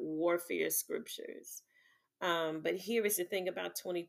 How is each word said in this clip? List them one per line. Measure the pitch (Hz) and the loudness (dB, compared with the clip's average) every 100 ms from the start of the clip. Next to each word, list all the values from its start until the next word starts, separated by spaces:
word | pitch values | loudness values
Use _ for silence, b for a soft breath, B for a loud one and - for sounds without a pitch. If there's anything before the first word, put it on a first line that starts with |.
warfare | 156 156 170 175 - 175 160 | -2 2 4 4 2 0 2
scriptures. | - - - 233 - - - - - b b b b b - | 2 0 -4 -6 -10 -10 -12 -12 -16 b b b b b -4
Um, | 185 165 160 156 | 2 2 2 0
but | 160 185 | 0 -2
here | 190 233 208 | 2 2 4
is | 190 | 2
the | |
thing | 175 196 185 | 0 0 0
about | 180 180 - | -2 -4 -6
twenty | 190 175 | -4 -4